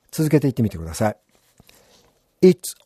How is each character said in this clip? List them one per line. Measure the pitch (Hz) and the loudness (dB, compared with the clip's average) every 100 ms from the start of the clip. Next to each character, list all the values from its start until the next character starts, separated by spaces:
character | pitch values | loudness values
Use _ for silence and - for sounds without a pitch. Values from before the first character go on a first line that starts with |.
| _ | _
続 | - 156 | -4 0
け | 151 | 2
て | 139 | 0
言 | |
っ | |
て | 123 | -2
み | 110 | -4
て | 82 | -4
く | |
だ | 80 | -12
さ | 80 107 | -4 -4
い。 | 104 _ _ _ _ _ _ _ _ _ _ _ - | -6 _ _ _ _ _ _ _ _ _ _ _ 2
It's | 185 175 - - | 2 2 -4 -6